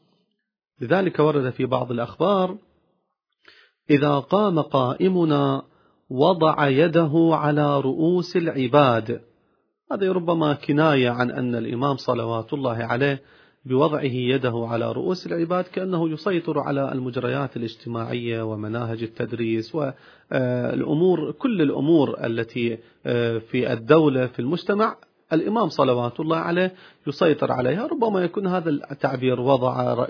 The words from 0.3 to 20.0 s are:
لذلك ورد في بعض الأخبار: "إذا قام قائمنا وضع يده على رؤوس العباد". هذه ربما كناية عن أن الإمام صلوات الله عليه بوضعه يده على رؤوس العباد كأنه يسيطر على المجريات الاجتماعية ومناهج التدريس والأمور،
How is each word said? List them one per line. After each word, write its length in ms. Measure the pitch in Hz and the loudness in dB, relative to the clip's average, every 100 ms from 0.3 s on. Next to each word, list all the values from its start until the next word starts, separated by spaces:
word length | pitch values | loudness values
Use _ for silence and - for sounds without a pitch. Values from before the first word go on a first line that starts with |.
| _ _ _ _ - | _ _ _ _ -10
لذلك 380 | 120 185 180 - | -2 0 0 2
ورد 320 | 151 147 127 | 2 2 -2
في 160 | - 127 | -2 -2
بعض 240 | 127 123 | -2 -2
الأخبار: 680 | 120 117 - 175 196 185 208 _ _ _ _ _ _ _ _ _ - _ _ - | -4 -6 -2 0 2 0 -4 _ _ _ _ _ _ _ _ _ -20 _ _ 2
"إذا 280 | 143 147 143 | 2 4 0
قام 420 | - 196 208 160 | 0 2 2 0
قائمنا 1000 | 143 135 127 - 190 180 160 143 139 135 - _ _ _ - | 0 0 0 0 0 2 2 2 0 -2 -6 _ _ _ -6
وضع 580 | 131 160 180 156 147 143 | 2 2 4 2 4 2
يده 600 | 135 170 165 156 165 165 | 4 4 4 4 4 4
على 480 | 151 147 147 147 139 | 2 2 2 2 2
رؤوس 560 | 131 131 165 180 170 185 | 0 0 2 0 0 -2
العباد". 840 | 165 139 123 147 135 113 113 - - _ _ _ _ _ - | -2 -2 4 6 6 4 0 -6 -10 _ _ _ _ _ -8
هذه 200 | 233 190 | -4 -2
ربما 420 | 185 165 170 151 | 0 0 0 0
كناية 560 | 143 - 147 160 139 123 | 0 0 2 4 4 2
عن 200 | 120 123 | 2 -2
أن 240 | 135 123 | -2 -4
الإمام 420 | 117 117 120 143 131 | -4 -4 -2 -2 -2
صلوات 560 | - 117 117 113 110 | -2 -2 -2 -4 -4
الله 240 | 147 131 113 | -4 -4 -4
عليه 380 | 113 123 143 135 - _ _ _ | -2 0 0 -2 -8 _ _ _
بوضعه 380 | 131 127 156 147 | -2 0 2 0
يده 640 | 135 127 123 131 123 117 113 | -2 -2 0 0 0 -2 -4
على 240 | 117 117 | -4 -4
رؤوس 340 | 120 - 180 170 | -4 -4 -6 -6
العباد 380 | 170 165 180 | -6 -2 -4
كأنه 460 | 180 190 185 175 165 | -4 -6 -4 -2 -2
يسيطر 480 | 156 208 175 165 151 | -4 -4 -2 -2 -4
على 340 | 139 139 135 | -2 -2 -2
المجريات 640 | 131 127 123 123 135 135 120 | -4 -6 -4 -4 -2 -4 -6
الاجتماعية 840 | 113 - 123 117 117 123 117 113 | -8 -10 -10 -8 -6 -6 -4 -4
ومناهج 600 | 110 107 107 117 113 113 | -4 -6 -6 -6 -6 -6
التدريس 720 | 113 - 113 117 113 113 110 | -6 -6 -6 -4 -2 -2 -4
والأمور، 1600 | 165 135 - | -4 -4 -6